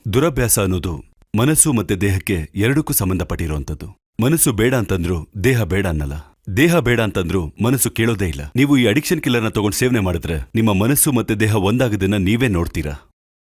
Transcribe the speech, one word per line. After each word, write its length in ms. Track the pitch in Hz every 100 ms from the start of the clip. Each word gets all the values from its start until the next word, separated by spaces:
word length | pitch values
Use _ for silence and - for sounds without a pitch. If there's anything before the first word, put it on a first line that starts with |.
| 107
ದುರಭ್ಯಾಸ 460 | 107 165 131 117 110
ಅನ್ನೋದು 460 | 95 92 87 73 - _ - 107
ಮನಸ್ಸು 340 | 139 156 156
ಮತ್ತೆ 220 | 117 101
ದೇಹಕ್ಕೆ 560 | 95 101 95 - 90 78
ಎರಡಕ್ಕೂ 380 | 95 110 139 151
ಸಂಬಂಧಪಟ್ಟಿರುವಂತದ್ದು. 1080 | - 92 90 85 78 82 76 69 76 - - _ -
ಮನಸ್ಸು 320 | 123 160 151
ಬೇಡ 220 | 104 117
ಅಂತಂದ್ರು 540 | 127 104 92 85 85 76 101
ದೇಹ 180 | 117 120
ಬೇಡ 240 | 90 95 95
ಅನ್ನಲ್ಲ, 500 | 78 69 76 - _ - 95
ದೇಹ 220 | 170 170
ಬೇಡ 220 | 120 117
ಅಂತಂದ್ರು 460 | 107 98 85 92 76
ಮನಸ್ಸು 440 | - 110 131 117
ಕೇಳೋದೇ 380 | - 113 104 92
ಇಲ್ಲ. 120 | 71 73 123
ನೀವು 200 | 139 139
ಈ 100 | 113
ಅಡಿಕ್ಷನ್ 360 | 123 - 170
ಕಿಲ್ಲರ್‌ನ 260 | 143 120 110
ತಗೊಂಡ್ 260 | 110 104
ಸೇವನೆ 260 | - 123 120
ಮಾಡಿದ್ರೆ 500 | 95 82 - 80 -
ನಿಮ್ಮ 180 | 113 113
ಮನಸ್ಸು 400 | 95 113 143 156
ಮತ್ತೆ 220 | 120 110
ದೇಹ 220 | 107 110 107
ಒಂದಾಗೋದನ್ನ 600 | 95 123 123 104 95 104
ನೀವೇ 320 | 92 113 127
ನೋಡ್ತೀರಾ. 640 | 87 82 85 71 69 _ _ _ _ _